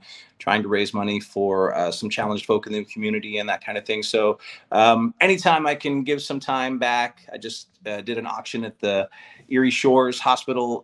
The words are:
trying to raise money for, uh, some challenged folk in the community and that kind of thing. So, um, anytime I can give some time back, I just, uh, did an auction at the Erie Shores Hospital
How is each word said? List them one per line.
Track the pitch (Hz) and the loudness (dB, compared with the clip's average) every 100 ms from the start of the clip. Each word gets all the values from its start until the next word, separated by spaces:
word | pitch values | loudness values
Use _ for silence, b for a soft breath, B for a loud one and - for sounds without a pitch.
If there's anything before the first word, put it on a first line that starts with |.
| B B B B | B B B B
trying | - 104 | 0 0
to | 101 | 2
raise | 101 101 | 0 0
money | 107 101 104 | -2 -2 -4
for, | 104 101 98 95 95 | -4 -2 0 2 0
uh, | - 87 | 0 -2
some | 85 104 | -2 -4
challenged | - 107 104 - | -4 -4 -4 0
folk | 107 107 | 0 0
in | |
the | 107 | -8
community | 101 113 107 107 107 107 | -8 -6 -4 -4 -4 -6
and | 104 | -4
that | 92 | -4
kind | - 104 | -4 -8
of | 101 | -4
thing. | 110 | -4
So, | 101 113 107 104 B B B | -2 2 2 0 B B B
um, | 107 113 113 117 - | 4 6 6 2 2
anytime | 180 185 180 160 151 | 2 4 4 2 2
I | |
can | 147 147 139 | -2 -2 -2
give | 135 143 | -2 -4
some | 143 139 | -4 -6
time | 135 131 127 131 | -4 -2 -2 -2
back, | 120 123 120 - - | 0 0 -2 -6 -18
I | - | -14
just, | 110 - - _ 104 | -12 -12 -16 _ -10
uh, | 104 | -8
did | 101 113 | -6 -6
an | 110 | -6
auction | 107 - 123 113 | -8 -8 -6 -8
at | - | -4
the | 104 98 98 B B B B | -2 0 -2 B B B B
Erie | 131 131 | 2 4
Shores | 123 135 131 127 123 | 4 6 6 4 2
Hospital | 131 127 - 127 123 117 | 0 0 0 -2 -2 -4